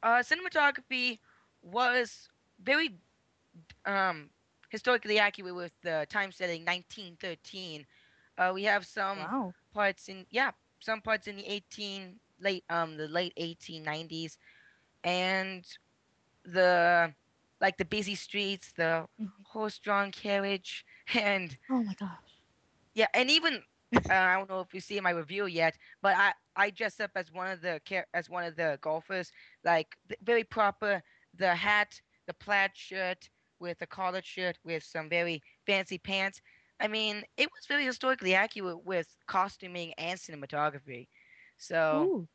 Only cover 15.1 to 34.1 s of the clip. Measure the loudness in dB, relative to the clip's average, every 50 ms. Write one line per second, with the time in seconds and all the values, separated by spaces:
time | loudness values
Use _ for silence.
15.1 | 0 2 2 2 0 0 0 -2 -6 -10 -12 -16 -20 -20 _ _ _ _ _ _
16.1 | _ _ _ _ _ _ _ -4 2 6 6 8 8 8 8 8 8 6 6 4
17.1 | 0 _ _ _ _ _ _ _ _ _ 2 2 2 2 -4 -2 0 -2 -2 -2
18.1 | -4 -8 -8 -6 -4 -2 -2 -2 -2 -4 -8 -16 -4 0 2 2 2 0 -2 -6
19.1 | _ _ -10 -10 -10 _ -20 _ -8 -4 -4 -4 -6 -8 _ 0 2 2 2 0
20.1 | -4 -8 -4 0 0 2 2 0 -2 -2 -4 -8 -14 -14 -14 _ -20 -20 _ -2
21.1 | -2 0 2 2 2 0 -2 -4 -10 -14 _ -2 0 0 0 0 -4 -6 -8 -10
22.1 | -10 -12 _ _ _ _ _ _ _ _ _ _ _ _ _ _ _ 2 2 4
23.1 | 4 2 2 4 4 4 4 2 -2 -2 -8 _ _ _ _ _ 2 2 4 4
24.1 | 4 4 6 4 4 2 0 -2 -6 -6 -6 -6 -10 -14 -10 -6 -6 0 0 0
25.1 | 0 0 -4 -6 -6 -4 -4 -4 0 2 2 2 0 -2 -16 -20 -20 _ 2 2
26.1 | 4 6 4 4 2 _ _ _ _ 2 2 2 2 -2 -4 -4 -4 -4 -8 -6
27.1 | _ -6 -6 -6 -8 -8 -6 -6 -6 -4 -4 -4 -4 -4 _ -4 -4 -4 -4 -2
28.1 | -4 -6 -6 -4 -6 -4 -4 -4 -4 0 0 0 0 0 -2 -2 -2 -2 -4 -4
29.1 | -6 -6 -6 -6 _ -20 -20 -20 -20 _ _ 4 4 4 2 _ -10 _ _ _
30.1 | -14 -10 0 2 4 4 4 0 0 2 2 2 2 _ 0 0 0 0 -2 _
31.1 | _ _ _ _ _ 0 2 2 2 4 4 4 4 4 2 0 -2 -20 _ _
32.1 | _ _ _ -14 -14 _ -4 0 2 2 2 2 -2 -6 -16 -10 -6 -4 -2 -2
33.1 | -4 _ -10 -20 _ _ _ _ _ _ -10 -10 -8 _ -10 -12 -6 -4 -4 -2